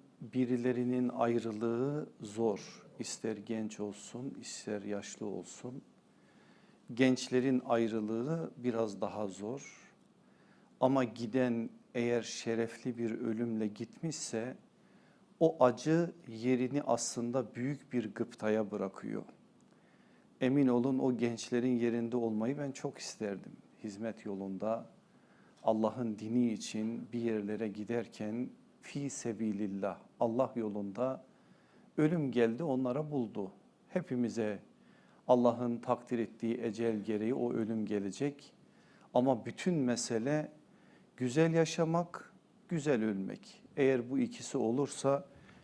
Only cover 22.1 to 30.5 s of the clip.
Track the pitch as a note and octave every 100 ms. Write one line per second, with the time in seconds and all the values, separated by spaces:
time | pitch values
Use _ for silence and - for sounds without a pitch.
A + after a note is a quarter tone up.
22.1 | B2 A2+ G#2+ A2+ D3 C#3+ B2 C#3+ - -
23.1 | - G#2+ G2 - - - - A2 G2+ A2+
24.1 | G#2+ G#2+ G2 G2 F#2+ G#2+ A2+ - - _
25.1 | - _ - - - - A2 A2 A2+ A#2
26.1 | G#2 A2 B2 A#2+ G#2 - A2 A2 A#2 A#2+
27.1 | A#2+ A#2 A2 G2+ G#2+ A2 G2 G#2 A#2 A2
28.1 | - G#2+ A#2 B2+ - - _ - C#3+ C#3+
29.1 | - A#2+ G#2 A2 G2 G#2 G2 G2 F2+ -
30.1 | - A#2 A#2 C3